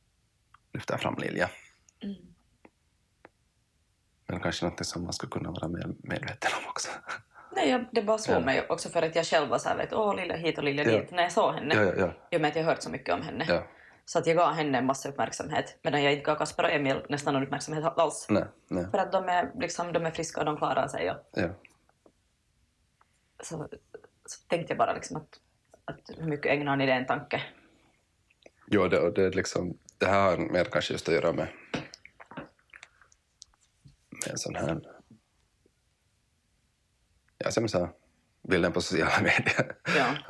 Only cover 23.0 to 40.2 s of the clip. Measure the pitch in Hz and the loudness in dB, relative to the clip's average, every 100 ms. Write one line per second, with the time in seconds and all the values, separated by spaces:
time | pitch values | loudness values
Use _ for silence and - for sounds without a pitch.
23 | _ _ _ - - - 151 - _ - | _ _ _ -18 -12 -10 -10 -14 _ -20
24 | - _ - - - 175 160 - - - | -20 _ -20 -20 -4 -4 -2 0 0 -2
25 | - 151 - - _ _ _ - - - | -8 -10 -12 -20 _ _ _ -16 -14 -14
26 | - - 160 147 - 143 147 139 135 127 | -14 -8 -4 -2 0 2 2 2 2 2
27 | 127 127 - - - - _ _ _ _ | 2 -2 -2 -6 -6 -14 _ _ _ _
28 | _ _ _ _ - _ - 101 90 85 | _ _ _ _ -20 _ 2 4 6 6
29 | 85 85 95 92 92 - 90 82 - _ | 4 4 4 2 0 -2 -4 -6 -14 _
30 | 95 98 98 85 82 90 85 80 - 67 | 2 4 4 4 2 0 2 0 -2 -2
31 | - 80 85 - - - - - - - | 2 2 2 0 -4 -8 -10 -10 -10 -16
32 | - - - - - _ _ - - _ | -20 -20 -18 -16 -16 _ _ -20 -20 _
33 | _ _ _ _ - _ _ _ - _ | _ _ _ _ -20 _ _ _ -20 _
34 | _ - - - - - - - - - | _ -8 -6 -6 -6 -4 -4 -4 -8 -20
35 | _ - _ _ _ _ _ _ _ _ | _ -20 _ _ _ _ _ _ _ _
36 | _ _ _ _ _ _ _ _ _ _ | _ _ _ _ _ _ _ _ _ _
37 | _ _ _ _ - - 117 92 87 - | _ _ _ _ -2 0 2 0 -2 -6
38 | _ _ _ _ - 92 90 90 - 82 | _ _ _ _ 0 2 4 2 0 0
39 | 80 - 104 - - - 131 - - 170 | 2 4 4 4 2 0 -2 -6 -2 2
40 | 123 147 | 2 -2